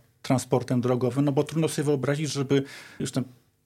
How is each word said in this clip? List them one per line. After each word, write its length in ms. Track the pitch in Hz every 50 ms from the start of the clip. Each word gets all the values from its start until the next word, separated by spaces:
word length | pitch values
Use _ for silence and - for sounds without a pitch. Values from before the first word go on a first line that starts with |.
| _ _ _ _ -
transportem 580 | - 135 123 - - 135 127 123 - 131 123
drogowym, 440 | 117 123 127 120 123 123 123 139 143
no 80 | 147 135
bo 120 | 147 147
trudno 240 | 151 147 165 160 151
sobie 180 | - - 143
wyobrazić, 460 | 147 147 135 - 139 143 147 160 135 -
żeby 320 | 139 - - 139 139 135 139 - - - - - -
już 120 | 147 139 -
ten 120 | 135 117 - - _ _ _ _ _ _